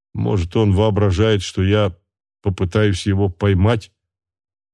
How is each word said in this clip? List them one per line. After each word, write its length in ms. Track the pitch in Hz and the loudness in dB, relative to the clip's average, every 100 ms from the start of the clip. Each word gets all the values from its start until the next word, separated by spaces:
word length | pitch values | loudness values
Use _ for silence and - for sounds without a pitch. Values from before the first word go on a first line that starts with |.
| _ | _
«Может, 420 | - 117 104 85 113 | -6 -2 -2 -2 0
он 180 | 107 | 2
воображает, 680 | 92 110 101 101 87 110 104 | 2 2 2 0 2 0 0
что 200 | - - | -2 -2
я 340 | 95 104 101 87 _ _ _ _ | 0 2 0 -4 _ _ _ _
попытаюсь 640 | 101 90 92 107 107 92 104 | -6 -4 -2 0 0 0 -2
его 240 | 98 101 | 0 -2
поймать?» 640 | - 101 92 104 113 - _ _ _ _ _ _ _ _ | 0 0 2 2 0 -6 _ _ _ _ _ _ _ _